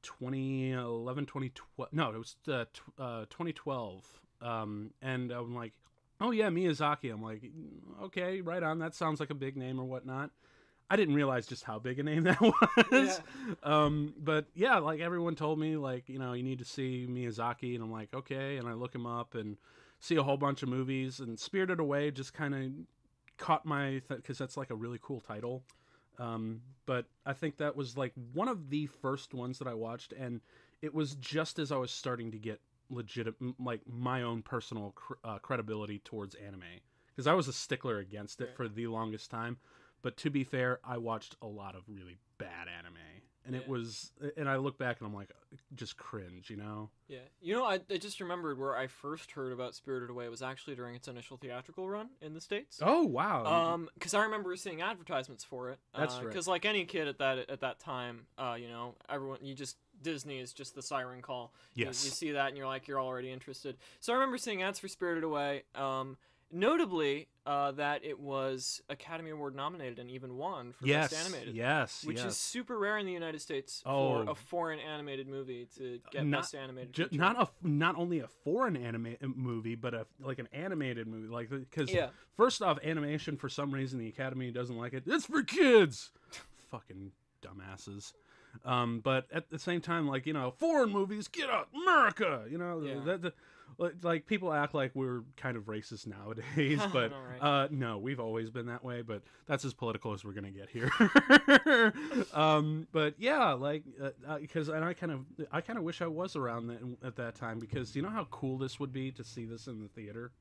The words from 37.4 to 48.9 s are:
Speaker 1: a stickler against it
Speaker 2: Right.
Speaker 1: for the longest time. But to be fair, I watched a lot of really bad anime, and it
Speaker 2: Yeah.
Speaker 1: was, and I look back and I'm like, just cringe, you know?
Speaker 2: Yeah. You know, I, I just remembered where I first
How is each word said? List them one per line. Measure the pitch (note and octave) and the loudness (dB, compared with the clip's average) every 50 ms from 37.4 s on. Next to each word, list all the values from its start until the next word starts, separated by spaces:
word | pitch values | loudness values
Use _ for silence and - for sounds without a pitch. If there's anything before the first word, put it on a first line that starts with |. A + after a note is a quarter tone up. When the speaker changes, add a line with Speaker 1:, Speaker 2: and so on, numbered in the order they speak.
| D#3 C3 | 4 0
Speaker 1:
a | C3 | -4
stickler | - - - C#3 B2 - C3 A2+ G#2 | -6 -4 -4 -4 -4 -2 -2 -2 -2
against | G2 F#2 G2 G#2 G#2 G2+ - - | -4 -6 -10 -10 -10 -10 -8 -8
it | B2+ A#2+ | -8 -8
Speaker 2:
Right. | - | -6
Speaker 1:
for | - B2+ A2+ | -6 -6 -6
the | G2+ A2 A#2 A#2 | -4 -4 -4 -4
longest | A2+ A2+ A2+ A2 G#2+ G#2+ - - | -2 -2 -2 -4 -4 -8 -10 -10
time. | - A2+ A2+ A#2 A#2+ B2+ _ - - - - - _ _ - | -8 -6 -6 -6 -6 -8 _ -20 -20 -20 -20 -20 _ _ -6
But | B2 A#2+ - | -6 -6 -2
to | - D#3 | -4 0
be | C#3+ C#3+ C3+ | 0 0 -2
fair, | C3 - C3 B2+ B2+ B2+ - - | 0 0 0 2 2 0 -2 -4
I | B2+ B2 A#2+ | -6 -6 -4
watched | A#2 A#2 A2 A2 - - - _ | -2 -2 -4 -4 -6 -12 -16 _
a | - A2 | -12 -12
lot | G#2 G#2 G2 G2 F#2+ | -10 -10 -12 -12 -14
of | F#2 F2+ G#2+ | -14 -16 -14
really | G#2+ G2 F2+ F2+ F2 F2+ _ _ _ _ | -16 -16 -14 -16 -20 -20 _ _ _ _
bad | G#2 F2+ E2 F2 F2 F2 | -12 -12 -10 -12 -12 -10
anime, | F2 E2+ E2+ F2 E2+ E2 E2 D#2 E2 F#2 - _ _ _ _ | -12 -12 -14 -14 -16 -18 -20 -20 -20 -20 -20 _ _ _ _
and | B2+ B2+ | -8 -8
it | B2+ C3 | -8 -6
Speaker 2:
Yeah. | C3+ | -4
Speaker 1:
was, | C3+ B2 A#2 A#2 A2 - - - _ - C#3+ D3 D3+ D#3+ | -4 -4 -4 -6 -8 -12 -12 -14 _ -8 -8 -8 -6 -4
and | D3 C#3 | -2 0
I | C3+ C3 | 0 0
look | C3+ C#3 C3+ _ | 0 -2 -4 _
back | C3+ B2 A#2+ - | -4 -4 -4 -4
and | A#2 G#2 | -6 -10
I'm | G#2 | -8
like, | G2+ G2+ - - _ _ _ - C3+ _ _ C#3+ | -10 -12 -14 -18 _ _ _ -20 -20 _ _ -12
just | A#2+ A#2 G#2 - - | -12 -10 -12 -12 -14
cringe, | - - - G#2+ F#2+ F2 F2+ F2+ F2 - | -14 -12 -10 -10 -10 -10 -14 -16 -14 -12
you | A2+ G2+ | -12 -10
know? | G#2 G#2+ G#2+ G#2+ G#2+ G#2+ _ _ _ _ | -8 -8 -8 -8 -10 -12 _ _ _ _
Speaker 2:
Yeah. | C#3+ B2+ B2+ - _ _ | -16 -16 -16 -18 _ _
You | - E3+ G#3 | -4 -2 0
know, | A#3+ B3+ | 2 2
I, | A3+ F#3+ F#3+ - _ | 2 2 0 0 _
I | G3+ F3 | -4 -4
just | G3 G#3 G3+ - | -4 -6 -8 -8
remembered | G3+ F3 F3 F3+ E3+ D#3 C#3 B2+ | -4 -4 -4 -2 -2 -4 -4 -2
where | C3+ C#3 B2+ A#2 | -2 -2 0 0
I | C3 | -2
first | B2+ | -4